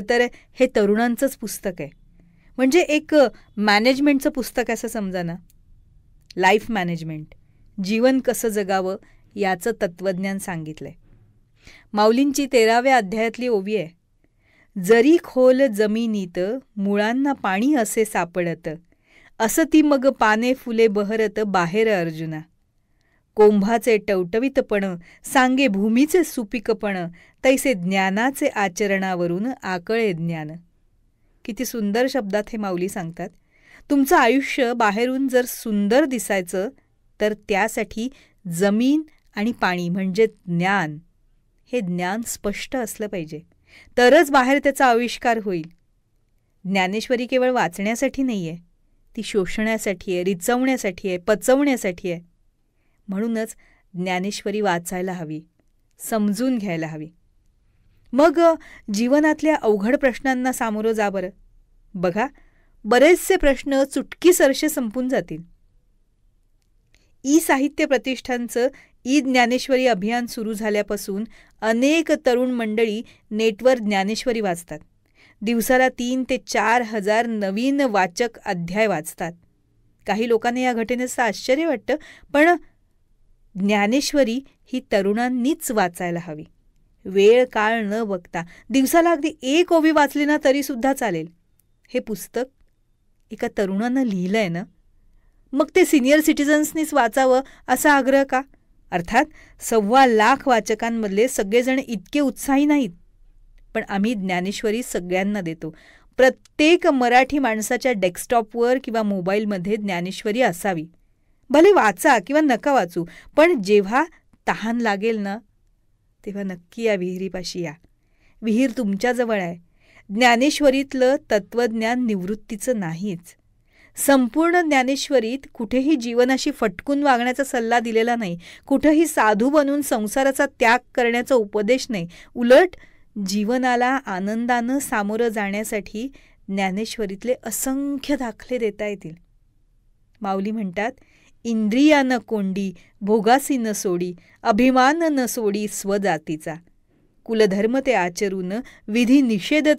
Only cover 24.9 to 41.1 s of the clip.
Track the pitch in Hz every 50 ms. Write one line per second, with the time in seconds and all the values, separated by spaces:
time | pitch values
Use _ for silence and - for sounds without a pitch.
24.9 | 180 175 - - - _ - - - 269 254 254 262 262 285 247 196 196 202 220
25.9 | 226 247 285 302 - 370 311 - - 262 220 - - 240 - - 220 - - 208
26.9 | 196 180 170 170 170 - _ _ _ _ - 262 269 262 - 277 247 185 170 185
27.9 | 190 196 190 190 190 214 233 262 - - 302 277 - 220 202 190 175 - 214 196
28.9 | 196 190 190 190 185 170 175 175 170 185 214 262 262 - - 190 185 180 175 -
29.9 | 220 233 226 208 175 160 165 170 165 160 156 151 160 170 170 _ _ _ _ _
30.9 | _ _ _ _ _ _ _ _ _ _ - - 214 - 254 - - 233 208 202
31.9 | 202 233 254 262 262 262 214 196 196 208 214 - - 220 208 196 180 175 180 196
32.9 | - 208 180 165 165 - 175 208 - _ _ _ _ _ _ _ - - - -
33.9 | 294 277 269 - 359 320 254 226 254 277 269 - - - 254 233 247 233 226 208
34.9 | 196 220 240 254 262 269 277 262 254 247 247 240 - - - 226 208 202 202 202
35.9 | 233 269 320 269 262 220 - - 208 190 180 - - 185 190 262 - _ _ _
36.9 | _ _ _ _ _ - 214 214 208 208 _ - 202 190 208 220 - 240 208 -
37.9 | - 220 233 262 - _ _ _ _ _ - 185 165 165 196 202 202 220 247 262
38.9 | 294 311 311 - _ _ _ _ - 208 208 240 233 - 220 185 180 180 175 175
39.9 | 180 190 190 190 180 214 226 220 - _ _ 180 170 170 175 190 202 196 165 151
40.9 | 151 156 - _